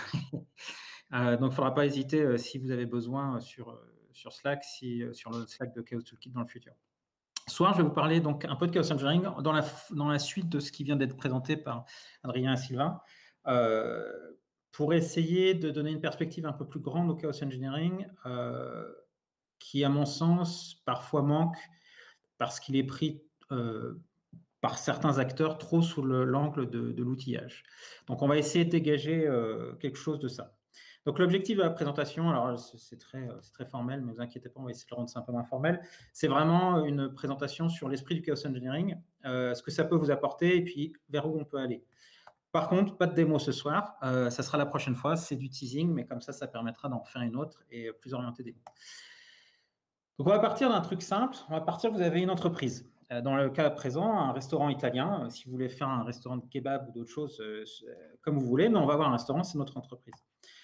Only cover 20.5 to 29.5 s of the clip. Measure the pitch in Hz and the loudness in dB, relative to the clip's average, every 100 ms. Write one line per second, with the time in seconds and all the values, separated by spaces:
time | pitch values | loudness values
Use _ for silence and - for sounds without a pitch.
20.5 | - - - - 120 - 147 143 151 165 | -4 -12 -8 -4 -4 0 2 4 4 2
21.5 | 165 - _ _ - - _ _ - 120 | -2 -14 _ _ -20 -20 _ _ -6 -4
22.5 | - - 135 135 - 156 147 - _ - | -6 -2 0 0 -2 -4 -4 -14 _ -8
23.5 | 127 117 110 120 - - _ _ - _ | -4 -4 -4 -8 -10 -16 _ _ -20 _
24.5 | _ 120 - - - 156 135 131 - 156 | _ -4 -2 -2 2 2 2 2 2 0
25.5 | - - 170 165 - 135 127 127 135 147 | 0 2 2 4 0 2 2 4 2 2
26.5 | 139 120 117 117 117 123 131 131 117 127 | 0 -2 -2 -4 -2 -2 -2 -4 -6 -6
27.5 | - - - - - - 131 139 147 147 | -16 -20 -20 -20 -14 -6 0 4 4 4
28.5 | 170 165 165 147 143 147 165 156 123 113 | 4 4 4 4 2 2 2 4 2 0